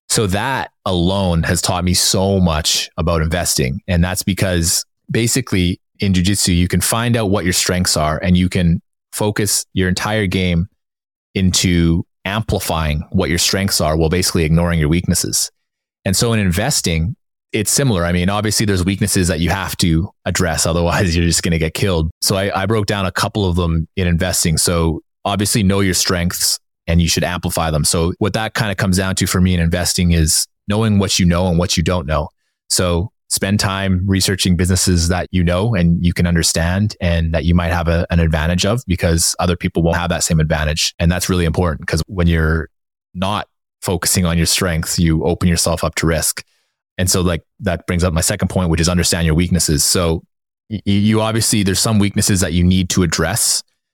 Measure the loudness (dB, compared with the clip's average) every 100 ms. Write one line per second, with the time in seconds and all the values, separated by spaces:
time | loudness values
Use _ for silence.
0 | -4 -2 0 -2 -2 -4 -6 _ -4 0
1 | 0 0 0 0 0 -2 -2 -2 0 0
2 | 0 0 2 2 2 0 -2 -4 -6 -4
3 | 0 0 0 -2 -2 -2 -2 -4 -2 0
4 | 0 -2 -4 -2 0 0 0 -2 -6 _
5 | -6 -2 0 -2 -2 0 0 -2 _ -4
6 | 0 2 2 0 2 2 2 0 0 0
7 | 0 0 2 0 0 0 0 0 0 0
8 | 0 0 2 2 2 2 2 0 -4 _
9 | _ -4 -2 0 -2 -2 -4 -2 0 0
10 | -2 0 0 0 0 0 -2 _ _ _
11 | _ _ _ 0 0 2 2 2 4 2
12 | -2 _ -6 -4 -2 -4 -2 -2 -2 -4
13 | -4 -2 0 0 0 -2 -2 0 0 0
14 | 2 0 0 0 2 2 2 0 2 0
15 | 0 -2 -2 -4 -6 _ _ _ _ _
16 | -4 0 0 0 0 0 -2 -2 -2 -2
17 | -2 -6 _ _ _ -4 -2 0 0 0
18 | 0 0 0 0 -2 0 0 0 0 0
19 | 0 0 0 0 -2 -2 -4 -2 0 2
20 | -2 _ -6 -2 -2 -2 -2 0 0 0
21 | 0 2 0 0 0 0 -2 -2 -2 0
22 | -2 -2 -2 0 -2 -2 0 0 0 -2
23 | -2 -2 -4 0 0 0 0 0 -2 -2
24 | 0 0 0 0 0 0 0 0 0 -2
25 | -8 _ -4 -2 0 0 2 2 0 0
26 | 0 -2 -2 -2 -4 -4 _ _ 0 2
27 | 2 0 -2 -4 -4 -2 -2 0 0 0
28 | -2 -2 -2 -2 -4 -4 -4 -2 -2 0
29 | -2 -2 -2 2 2 2 0 0 -2 0
30 | 2 2 2 0 -4 _ -4 0 2 2
31 | 2 2 2 2 2 2 0 0 0 -2
32 | 0 -2 -4 -10 _ _ -4 -2 0 0
33 | -4 -10 -8 -4 0 0 0 -2 -2 0
34 | 0 0 0 0 0 2 2 2 2 2
35 | 2 -2 -2 0 2 2 0 2 2 2
36 | 2 2 2 2 0 0 0 0 -2 -2
37 | 0 0 0 0 2 2 2 0 0 0
38 | 0 2 2 2 0 0 0 -2 -2 0
39 | 2 2 0 -2 -2 -2 -2 0 0 0
40 | -2 -2 0 0 2 0 -2 -2 -4 0
41 | 0 0 0 0 0 0 -2 -4 -4 -4
42 | -4 0 2 2 2 0 -4 _ _ _
43 | _ -6 -4 -4 -8 _ _ _ -4 -2
44 | 0 0 2 2 0 0 0 -2 -2 0
45 | 2 2 0 0 0 2 0 -2 -2 -2
46 | 0 0 -2 -6 -14 _ _ _ _ -4
47 | -2 0 0 -2 -6 -8 -4 -4 -2 -2
48 | 0 0 -2 -2 -2 0 0 0 0 0
49 | 0 0 2 2 2 0 0 0 0 0
50 | 0 -2 -6 _ _ _ -10 -6 0 2
51 | 2 2 0 -2 0 0 0 0 2 2
52 | 2 0 0 0 2 2 4 4 2 0
53 | 0 0 0 0 -2 -2 -6 _ _